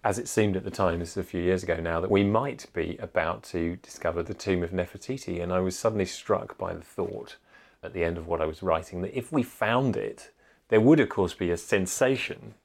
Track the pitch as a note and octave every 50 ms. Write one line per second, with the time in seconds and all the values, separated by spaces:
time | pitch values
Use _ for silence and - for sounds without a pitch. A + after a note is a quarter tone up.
0 | - A2 G2 A#2 - - - - G#2+ G#2 F#2 F#2 - F#2+ - - G2 F2+ E2+ E2+
1 | E2+ E2 - G2 F#2 - - F2+ E2+ F2+ F#2 F2+ F2+ F2 E2+ E2 E2 E2+ E2 E2
2 | F2 G2+ G#2 G2 G2+ G2+ G#2 A2 C3+ C#3+ - - - - _ F2 E2 D#2+ E2+ -
3 | - G#2+ _ F2+ D#2+ E2 F2 - - - - F2 E2 E2+ F2 F2 - - - -
4 | - E2+ D#2+ E2+ E2 - E2 - - G2+ F#2 F2+ F2 E2 F#2 F#2 F2 - - G2+
5 | - - C3 C3+ - - F2+ E2+ E2+ F2 F2+ F#2 F#2 F#2 F2+ - - A2+ A2 G#2
6 | F#2+ F2+ - - - - G#2 F#2 - - - - F#2 F2+ E2+ E2 - - - -
7 | F#2 F#2 - - - - - _ _ _ _ - - _ _ _ - - - F2+
8 | E2+ E2+ E2+ E2+ E2+ E2+ E2+ D#2 D#2 D#2 D#2+ - G2 F#2 E2 D#2+ - - - F2+
9 | F#2 G2 - C3 - - D#3 D3 A#2+ - - - A2+ G#2+ A#2 B2 C#3 B2+ G#2 -
10 | G#2 - - - - - _ _ _ _ _ _ _ _ A2+ A2 A2 C3+ D#3+ D#3
11 | A#2+ - - - F#2+ E2+ - - F#2 F2 F2 E2+ - - - G2 F#2 F2+ - -
12 | C3+ C3 C3+ A#2+ - - - - - A2 G#2+ _